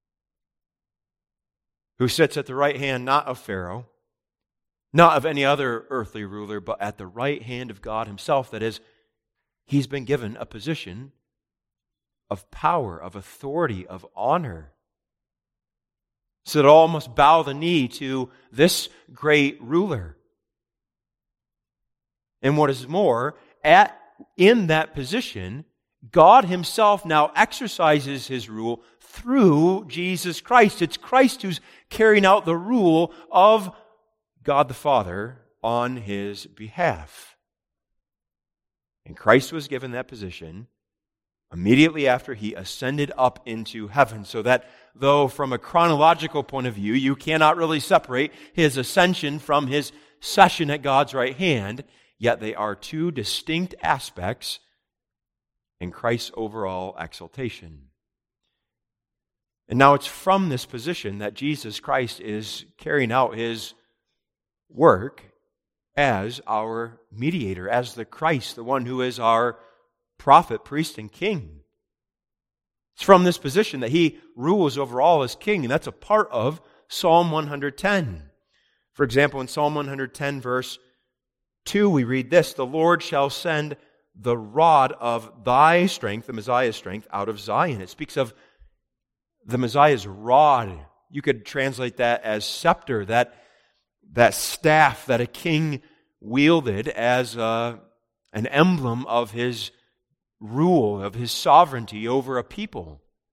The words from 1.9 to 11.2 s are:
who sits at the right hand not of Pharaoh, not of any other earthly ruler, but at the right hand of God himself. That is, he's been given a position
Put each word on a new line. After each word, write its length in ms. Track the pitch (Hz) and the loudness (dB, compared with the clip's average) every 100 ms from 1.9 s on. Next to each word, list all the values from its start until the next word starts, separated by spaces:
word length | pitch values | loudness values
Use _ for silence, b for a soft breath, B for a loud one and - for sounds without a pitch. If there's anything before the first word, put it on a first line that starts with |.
| - | -4
who 100 | 127 | -2
sits 280 | - 151 151 | 0 0 -2
at 100 | 135 | -8
the 80 | |
right 220 | 131 143 139 | -2 -2 -2
hand 280 | 139 127 | -4 -4
not 220 | 127 143 143 | -2 -2 -2
of 120 | 127 | -10
Pharaoh, 480 | - 95 90 104 123 _ _ _ _ _ _ _ _ _ _ | -8 -8 -8 -12 -16 _ _ _ _ _ _ _ _ _ _
not 240 | 147 170 156 | 6 6 6
of 80 | |
any 200 | 156 143 | -2 0
other 420 | 139 143 135 117 - | 0 0 -2 -6 -8
earthly 340 | 131 104 110 | -8 -8 -12
ruler, 360 | 101 104 104 104 | -12 -12 -12 -12
but 200 | 90 - | -8 -8
at 180 | 104 - | -8 -10
the 80 | 95 | -16
right 360 | 107 135 147 | -8 -6 -6
hand 280 | 110 123 127 | -10 -12 -12
of 120 | 98 | -14
God 240 | 117 110 110 | -8 -8 -8
himself. 440 | 101 - 143 127 | -10 -2 -2 -2
That 120 | 110 | -6
is, 180 | 110 107 _ _ _ _ _ _ _ _ - | -8 -8 _ _ _ _ _ _ _ _ -4
he's 200 | 143 123 | -2 -2
been 180 | 139 | -8
given 320 | 117 139 110 113 | -4 -4 -4 -10
a 100 | 113 | -14
position 680 | 113 127 156 - 95 139 _ | -12 -8 -8 -10 -16 -18 _